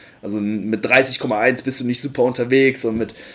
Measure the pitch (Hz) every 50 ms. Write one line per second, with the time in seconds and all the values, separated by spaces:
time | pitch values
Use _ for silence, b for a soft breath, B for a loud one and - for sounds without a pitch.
0 | B B B B B 101 104 107 104 104 107 104 92 110 110 104 107 113 127 135
1 | 131 - - - - 127 110 107 113 127 135 135 - 135 127 - 123 120 123 -
2 | - 139 131 - 123 127 120 - 120 123 131 135 135 135 131 - - 113 110 113
3 | 107 101 - B B B